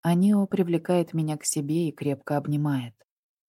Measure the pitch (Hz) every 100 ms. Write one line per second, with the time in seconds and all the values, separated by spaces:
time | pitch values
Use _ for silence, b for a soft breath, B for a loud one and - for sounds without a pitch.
0 | 170 170 202 202 196 196 175 170 165 180
1 | 170 160 156 151 - 156 143 160 160 -
2 | 143 139 - 143 143 147 147 135 120 _
3 | _ _ _ _